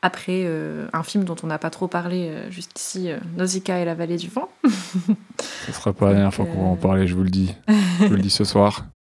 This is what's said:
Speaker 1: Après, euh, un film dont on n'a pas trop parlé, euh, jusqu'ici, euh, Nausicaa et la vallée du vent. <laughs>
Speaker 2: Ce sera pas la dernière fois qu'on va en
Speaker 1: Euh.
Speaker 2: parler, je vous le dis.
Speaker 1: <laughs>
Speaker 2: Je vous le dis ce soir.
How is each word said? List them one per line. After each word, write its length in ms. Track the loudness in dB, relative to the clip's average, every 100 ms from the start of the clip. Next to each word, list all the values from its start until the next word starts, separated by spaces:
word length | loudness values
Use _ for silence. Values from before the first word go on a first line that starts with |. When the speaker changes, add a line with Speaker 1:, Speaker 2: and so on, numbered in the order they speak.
Speaker 1:
Après, 420 | 0 0 -4 -2 -2
euh, 420 | -2 -4 -6 -4
un 100 | -4
film 200 | -2 0 0
dont 100 | -4
on 40 | -4
n'a 100 | -4
pas 120 | -4
trop 180 | -4 -4
parlé, 420 | -2 -2 -4 -4
euh, 200 | -6 -10
jusqu'ici, 600 | -12 -14 -12 -10 -6 -6
euh, 60 | -6 -8 -2
Nausicaa 420 | -2 -2 -2 -2
et 60 | -2
la 100 | -2
vallée 220 | -4 -4
du 100 | -4
vent. 200 | -6 -8 _
<laughs> 0 | 2 2 -2 -4 0 -2 -2 -12 -12 -10 -10
Speaker 2:
Ce 60 |
sera 220 | -2 -2
pas 140 | 4 6
la 60 |
dernière 200 | 6 4
fois 120 | 2 -2
qu'on 160 | 0
va 60 | 2
en 40 |
Speaker 1:
Euh. 40 | 2
Speaker 2:
parler, 300 | 2 4 2
je 80 | 2
vous 80 |
le 60 | 2
dis. 260 | 2 0 -2 0
Speaker 1:
<laughs> 0 | 2 2 2
Speaker 2:
Je 60 | 4
vous 100 | 4
le 60 |
dis 80 | 2
ce 140 | 2 2
soir. 400 | 6 4 4 -10 _